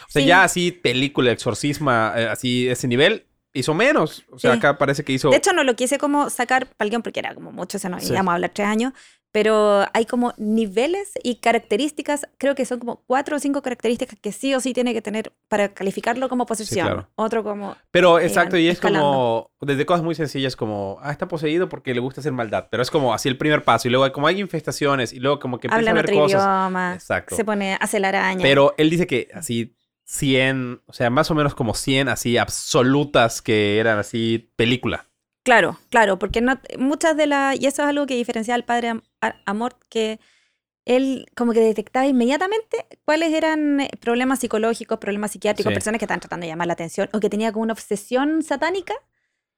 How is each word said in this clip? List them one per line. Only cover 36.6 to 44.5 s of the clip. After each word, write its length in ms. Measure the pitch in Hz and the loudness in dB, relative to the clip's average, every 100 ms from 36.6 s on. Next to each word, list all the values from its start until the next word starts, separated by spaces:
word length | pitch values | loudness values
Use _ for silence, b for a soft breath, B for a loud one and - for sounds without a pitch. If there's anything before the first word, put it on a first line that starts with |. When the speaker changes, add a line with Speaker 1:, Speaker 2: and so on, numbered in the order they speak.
| - - | -6 -4
Speaker 2:
muchas 400 | 262 311 330 302 | -2 0 0 2
de 80 | 302 | 2
las, 340 | 277 269 269 | 2 0 0
y 60 | 269 | 0
eso 160 | 285 | 0
es 60 | 294 | 0
algo 160 | 294 277 | 0 -2
que 80 | 247 | -2
diferencia 380 | 240 226 220 | -2 -4 -2
al 120 | 240 240 | -4 0
padre 240 | 240 233 | -2 -2
Am-, 120 | 226 - _ | -6 -10 _
A-, 160 | 226 - - | -6 -6 -6
Amort, 300 | 208 247 - _ | -4 -4 -8 _
que 300 | 226 220 220 _ _ _ _ _ _ - | -4 -4 -6 _ _ _ _ _ _ 0
él 400 | 254 269 262 - - | 2 2 -4 -8 -2
como 180 | 240 | 0
que 60 | 226 | 4
detectaba 460 | 226 214 208 262 277 | 4 2 -4 0 2
inmediatamente 800 | 254 233 302 370 440 - 453 - - | 2 2 0 0 -2 -4 -8 -8 -8
cuáles 300 | - 311 330 | -2 0 2
eran, 460 | 311 320 311 294 285 | 2 0 0 0 0
eh, 100 | 277 - | -2 -6
problemas 400 | 233 240 254 269 | -2 0 0 -2
psicológicos, 600 | 233 | -2